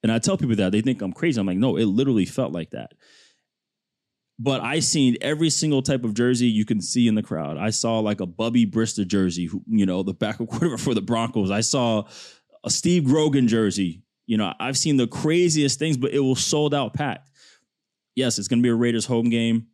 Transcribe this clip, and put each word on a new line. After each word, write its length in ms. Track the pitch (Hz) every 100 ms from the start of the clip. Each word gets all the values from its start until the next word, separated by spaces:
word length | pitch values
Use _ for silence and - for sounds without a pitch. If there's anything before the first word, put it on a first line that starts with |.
And 80 | 110
I 80 | 113
tell 160 | - 190
people 180 | 127 110
that, 140 | 92
they 80 | 104
think 200 | 117 127
I'm 120 | 95
crazy. 260 | - 165 117
I'm 80 | 98
like, 100 | 90
"No, 200 | 127 85
it 80 | 110
literally 400 | 101 135 113 92
felt 260 | - 104
like 180 | 85 -
that." 220 | - - _ _ - _ _ _ _ _ _ _ _ _ _ _ -
But 220 | 113 131
I 200 | 107 156
seen 340 | - 156 131 120
every 280 | 135 151 160
single 320 | - 160 139
type 220 | 131 135
of 100 | 117
jersey 340 | 107 123 120 123
you 180 | 107 107
can 160 | 110
see 260 | 85 123 117
in 80 | 107
the 80 |
crowd. 320 | 104 82 76 76
I 120 | 104
saw, 300 | 107 117 113
like, 200 | 107 101
a 60 | 90
Bubby 400 | 85 113 120 110
Brister 420 | 110 113 - 92
jersey, 380 | 98 92 85 85
who, 180 | 95 -
you 200 | 110 95
know, 180 | 92
the 100 | 95
backup 340 | 90 107 - 117
<laughs> 20 |
quarterback 300 | 117 170 120
for 140 | 143
the 80 | 110
Broncos. 480 | 98 117 113 113 95
I 100 | 101
saw 420 | 113 139 120 110 98 - - - _ - -
a 40 |
Steve 360 | - 170 175 135
Grogan 420 | 156 156 139 120
jersey. 560 | 113 107 95 92 82 _ _ -
You 100 | 110
know, 160 | 98 -
I've 180 | 123 131
seen 200 | 160 139
the 100 | 120
craziest 720 | - 156 170 175 156 139 -
things, 160 | 160 135
but 160 | 131
it 80 | 143
was 240 | 131 127
sold 300 | - 151 151
out, 200 | 143 117
packed. 360 | - 147 80 _ _ - _ _ _ _ _ _ 123
Yes, 200 | 127 -
it's 120 | 95
gonna 120 | 120
be 40 | 123
a 60 | 117
Raiders 300 | 120 117 107
home 240 | 117 117
game. 380 | 117 117 113 113